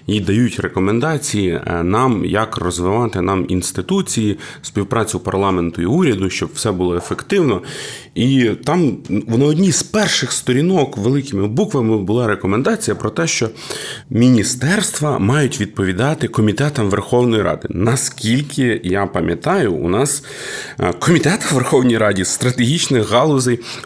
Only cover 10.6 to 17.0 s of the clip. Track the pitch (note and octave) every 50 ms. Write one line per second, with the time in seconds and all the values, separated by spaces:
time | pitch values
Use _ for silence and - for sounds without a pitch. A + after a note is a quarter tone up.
10.6 | D#3 F3+ F#3+ E3+ C#3 - - G#2+ G2+ A#2+ C#3 D3 C3+ C#3 - G2 G2 G#2 A2+ D3+
11.6 | G#3+ - - C#3 A#2 A2 A2 G#2+ F#2+ F2+ G#2+ B2 B2 G#2+ G2+ - - F#2 G2 A2+
12.6 | C#3+ G3+ A3+ - - - G#2 - - G#2+ - - E3+ D#3+ - - A#2 A2+ A#2 -
13.6 | - - - - - - - - - - A2+ A#2 A#2+ B2+ B2+ A2+ F#2+ - - B2+
14.6 | C3+ D3+ F#3+ A3 F#3+ - - - D3 D3+ C#3+ - F#2+ G#2 C3+ D3+ C#3+ A#2+ - -
15.6 | G#2 - - - G2 F#2 F#2 F2+ A#2+ C#3+ D#3 D#3 - G#2 - - A2 G#2+ G2+ -
16.6 | C#3 D3+ D3 - G#2+ G2 G2 G2+